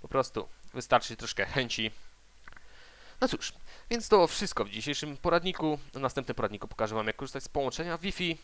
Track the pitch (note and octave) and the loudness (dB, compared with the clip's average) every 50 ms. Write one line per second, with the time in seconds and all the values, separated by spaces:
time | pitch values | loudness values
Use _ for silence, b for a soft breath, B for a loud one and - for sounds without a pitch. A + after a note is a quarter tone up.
0 | - - - C3+ B2+ - - A2+ - - - - - - - B2+ - - C3 A#2 | -8 2 2 2 2 2 -2 -6 -6 -6 -12 -14 -14 -10 -8 -8 2 6 6 6
1 | - - A2+ - A#2+ A2+ - - G2 A2+ B2 C#3 B2+ A#2 - - A2 A2 - - | 6 2 -6 -6 -6 -4 0 0 0 2 2 0 0 0 0 -2 -2 -2 -4 -6
2 | - - - - - - - - - - B B B B B B B B B B | -14 -14 -16 -18 -20 -20 -20 -18 -16 -16 B B B B B B B B B B
3 | B B B B E3 - - - - - - - B B B B B B A#3 A#3 | B B B B 2 2 2 0 -4 -8 -10 -10 B B B B B B -2 -2
4 | A3 - A3 G3 E3+ D#3 - - G#3 - - - G#2+ G2+ G2+ A2 A2 D3 C#3+ - | 4 8 10 10 10 8 6 0 -2 -2 0 -2 -2 -2 -2 -4 -4 -2 -2 -2
5 | - D3+ C#3+ - - F3 E3 E3+ E3 F#3+ F3+ - D#3 D#3 D3+ C#3+ C#3 - - C3+ | -4 -6 -6 -2 2 4 4 4 4 2 -2 2 2 0 0 0 -4 -10 -6 -2
6 | C3+ C3+ - C#3 B2+ - A#2+ - A2+ G2+ G#2+ G2+ - G#2 - - A2 G#2+ A2 A2 | -2 0 0 0 -2 -2 -2 0 0 0 0 -4 -8 -8 -2 -2 -2 0 0 0
7 | G#2+ A2 A2 - C#3 C3+ - C#3 - - - D3 C#3 B2+ - - E3 F3 E3 D#3+ | 0 0 -2 -2 -6 -8 -6 -8 -8 -4 -2 -2 -2 0 -2 -2 -4 -4 -4 -4
8 | E3+ G3 - - F3+ E3+ E3 - | -2 -4 -2 0 0 0 0 -2